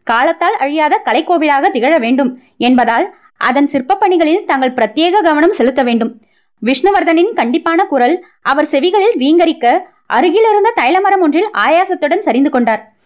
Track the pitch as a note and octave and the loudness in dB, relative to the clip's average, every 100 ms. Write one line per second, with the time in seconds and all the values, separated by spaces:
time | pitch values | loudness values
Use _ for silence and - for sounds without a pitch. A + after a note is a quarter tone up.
0 | - A#3 D4+ E4 F4 A4 C#4 D#4 D4+ G4+ | -4 0 0 0 -2 -2 -4 -2 0 -2
1 | G4+ B3 E4 F4 D4+ C#4 F#4 C4+ C4 E4 | -2 -2 0 0 0 0 0 0 0 0
2 | A3+ B3+ C4 - _ - A#3+ B3+ A3+ A#3 | 0 0 -2 -4 _ -4 0 2 2 0
3 | G4 - _ - A#3+ B3+ C#4+ C#4 B3+ G4 | -2 -8 _ -6 -2 0 0 -2 -2 -2
4 | G4+ F4+ D#4 F#4 - C#4 C4 B3+ G#3+ C#4+ | 0 0 0 -2 -2 -2 -2 -2 -4 0
5 | F4 G#4 E4 D4 E4+ F#4+ A#3+ C4 A#3+ A#3 | 0 2 0 2 0 2 0 0 0 0
6 | A3+ - _ _ _ - A3 C4+ G4 G4+ | -4 -8 _ _ _ -4 -2 0 0 0
7 | E4+ E4 G4+ - A#3 B3 E4 E4+ G4 C4+ | 2 2 0 0 -2 -2 -2 -2 0 0
8 | B3 F4+ - _ - C#4 D4 C#4+ F4 G4+ | 0 0 -6 _ -4 -2 0 0 0 2
9 | G4+ F4+ C4+ E4+ F4 - A#3+ D#4 - _ | 0 0 2 2 2 0 0 0 -2 _
10 | - A3+ E4+ F#4+ A4 G#4 G#4+ A#4 C4 F#4 | -4 0 2 2 2 2 0 0 0 0
11 | G4+ G4 D#4+ D#4 G#4 D4 A3+ E4 F#4+ F4 | 2 2 2 0 -2 -2 0 2 0 -2
12 | D4 F#4 E4 A#3 C#4+ B3 A3+ A3 - _ | -2 -2 0 0 0 0 0 -2 -6 _